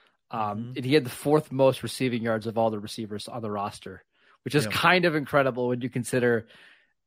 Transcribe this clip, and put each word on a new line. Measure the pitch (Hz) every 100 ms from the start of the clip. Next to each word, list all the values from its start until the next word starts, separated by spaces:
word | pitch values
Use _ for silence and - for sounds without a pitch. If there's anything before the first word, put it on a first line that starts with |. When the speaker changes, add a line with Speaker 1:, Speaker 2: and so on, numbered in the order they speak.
| _ _ _
Speaker 1:
Um, | 117 104 104
Speaker 2:
Mm-hmm. | 120 127
Speaker 1:
and |
he | 127
had | 151
the | 120
fourth | - 143 151 -
most | 131 135 131
receiving | 117 - 127 117
yards | 117 110 113
of | 110
all | 113
the | 107
receivers | 104 - 104 104 -
on | 120
the | 110
roster, | 104 104 - 101 92 _ _ _ _
which | -
is | 143 107
Speaker 2:
Yeah. |
Speaker 1:
kind | - 170 180 175
of | 151
incredible | 131 147 131 120 123
when | 123
you | 123
consider | 127 113 127 120 113 - - - _ _ _